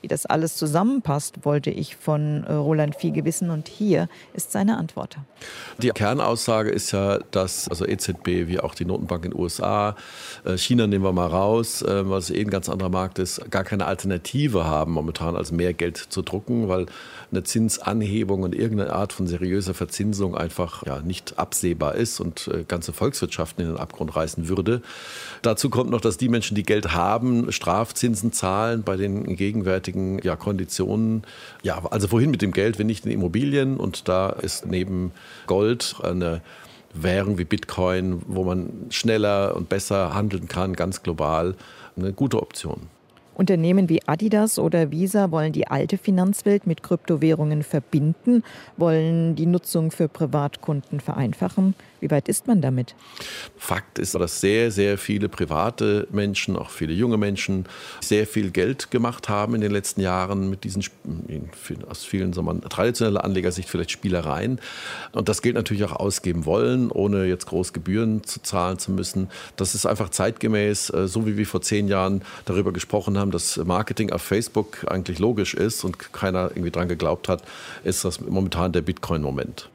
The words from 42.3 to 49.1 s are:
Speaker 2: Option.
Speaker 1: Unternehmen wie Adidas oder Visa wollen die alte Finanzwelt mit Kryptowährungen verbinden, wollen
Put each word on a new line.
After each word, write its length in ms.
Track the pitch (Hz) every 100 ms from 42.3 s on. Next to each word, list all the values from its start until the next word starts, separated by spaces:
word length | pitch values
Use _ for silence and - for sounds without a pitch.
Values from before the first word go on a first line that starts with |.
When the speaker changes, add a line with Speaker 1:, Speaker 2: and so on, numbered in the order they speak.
| 117
Speaker 2:
Option. 460 | - - 80 - - - _ - _
Speaker 1:
Unternehmen 560 | - 190 180 165 190 180
wie 180 | 160 -
Adidas 520 | 156 214 208 220 -
oder 320 | 165 170 156
Visa 400 | 151 185 208 196
wollen 240 | 160 156
die 120 | 156 -
alte 300 | 139 156 196
Finanzwelt 680 | - 185 185 202 - 202 -
mit 160 | 160
Kryptowährungen 800 | - 175 - 160 156 156 151 151
verbinden, 800 | 147 156 - 156 147 165 - 240 - - - -
wollen 580 | 170 160 160